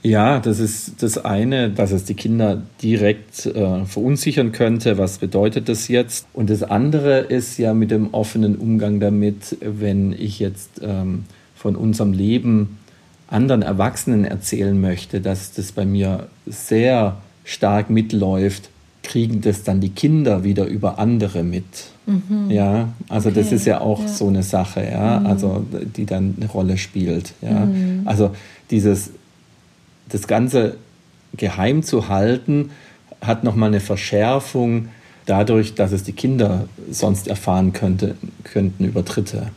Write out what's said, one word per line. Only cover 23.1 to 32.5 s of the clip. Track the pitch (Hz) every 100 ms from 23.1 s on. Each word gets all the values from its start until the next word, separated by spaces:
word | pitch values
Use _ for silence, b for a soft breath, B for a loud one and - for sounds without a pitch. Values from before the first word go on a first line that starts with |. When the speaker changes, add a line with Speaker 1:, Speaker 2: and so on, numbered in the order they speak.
| 110 107
Speaker 1:
das | 101 104
Speaker 2:
Okay. |
Speaker 1:
ist | 117 -
ja | 98
auch | 107 104
Speaker 2:
Ja. | 107
Speaker 1:
so | 104 101
eine | 98
Sache, | 95 98 92 -
ja, | - - 104 -
Speaker 2:
Mhm. | -
Speaker 1:
also | 98 98 98 107 - - 110
die | 101
dann | 95 95 95
eine | 110
Rolle | 98 92 92
spielt, | - 98 90 85 - -
ja. | 113 107 101
Speaker 2:
Mhm. | 95 180 185
Speaker 1:
Also | 202 104 101 98 B B _
dieses, | 110 101 95 - - _ _ _ _ _ _ _ _ -
das | 104 -
Ganze | 113 127 127 107 - - _ _ _ _ -
geheim | 101 92 98 151
zu | 156 120 -
halten, | 98 107 123 -